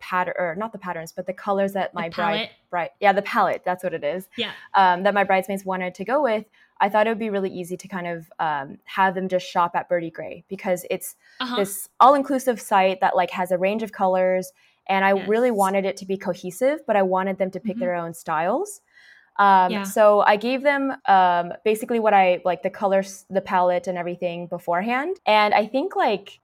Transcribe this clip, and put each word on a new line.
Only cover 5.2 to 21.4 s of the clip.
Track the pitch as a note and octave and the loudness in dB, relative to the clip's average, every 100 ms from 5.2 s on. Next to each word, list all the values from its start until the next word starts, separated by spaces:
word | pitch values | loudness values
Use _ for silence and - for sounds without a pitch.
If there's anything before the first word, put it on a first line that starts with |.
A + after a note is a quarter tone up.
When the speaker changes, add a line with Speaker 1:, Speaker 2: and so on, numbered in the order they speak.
Speaker 1:
bridesmaids | G3 F#3+ F#3 G3 | 2 2 0 -4
wanted | G3 F#3 F3+ F3+ | -4 -4 -6 -8
to | |
go | G3 C4+ | -4 0
with, | C4+ G#3+ A3 _ _ - | 0 -2 -4 _ _ -2
I | G3+ | 0
thought | G#3+ G#3+ | 2 2
it | |
would | A3 | 0
be | A3 | -2
really | G3+ F#3+ | -2 -4
easy | - E3+ F3 | -6 -8 -10
to | G3 | -10
kind | F#3+ F3 | -10 -8
of, | E3+ E3 - | -10 -10 -6
um, | D#3+ D3 C#3 G3+ | -4 -4 -6 -14
have | - - G3 | -8 0 0
them | F#3 F#3 | 0 -2
just | F#3 F3+ | -2 -2
shop | F#3+ E3+ F3 | -2 0 -2
at | - | -2
Birdie | F3 E3 | -2 -4
Gray | E3 D#3+ F3 - | -10 -14 -14 -14
because | F#3+ G#3 F3+ - | -8 -4 -4 -4
it's | F3+ - - _ - | -8 -8 -18 _ -12
Speaker 2:
Uh-huh. | B3+ B3 | -6 -4
Speaker 1:
this | G3 - - - | -4 -6 -6 4
all-inclusive | B3 C#4+ C#4 C4+ B3+ G#3+ | 6 6 2 -2 -2 -4
site | - G3+ F#3+ F#3 | 0 2 2 2
that, | F#3+ | 0
like, | - F3 | 2 0
has | - F3+ | -2 -2
a | F3+ | 0
range | F#3+ A3 | 0 -2
of | A3 | -6
colors. | - F#3+ F#3 F#3 F#3 F#3 - _ _ - | -2 0 2 2 0 -2 -12 _ _ -2
And | F#3+ | 2
I | G3 | 2
really | G3 G3 A3 B3 | 2 0 0 2
Speaker 2:
Yes. | G#3+ | 2
Speaker 1:
wanted | F#3+ G3 | 0 0
it | F#3+ G3 | -2 -4
to | F#3+ | -6
be | F#3+ | -6
cohesive, | G3 F3 F3+ F3 B3+ D#4 - | -4 -6 -8 -2 -2 -2 0
but | G#3 | 2
I | |
wanted | F#3+ F#3 F#3+ F#3+ | 2 0 -2 -2
them | F#3+ | -4
to | F#3 | -6
pick | G#3+ G#3+ | -6 -4
Speaker 2:
Mm-hmm. | |
Speaker 1:
their | F3+ | -2
own | F3 E3+ | -4 -6
styles. | E3 - D#3 E3+ B3 G#4 - _ _ - - _ - | -8 -6 -2 0 -2 -4 -12 _ _ -20 -20 _ 2
Um, | G3+ F#3+ F#3 | 6 6 4
Speaker 2:
Yeah. | G#3 | 0
Speaker 1:
so | G3 A3+ G#3+ G#3 | -2 4 6 6
I | G3+ G#3+ | 6 2
gave | A3+ C4 | 0 -2
them, | C#4 C#4 C4+ - - | 0 0 -2 -4 2
um, | F#3+ F3+ F3 | 4 4 2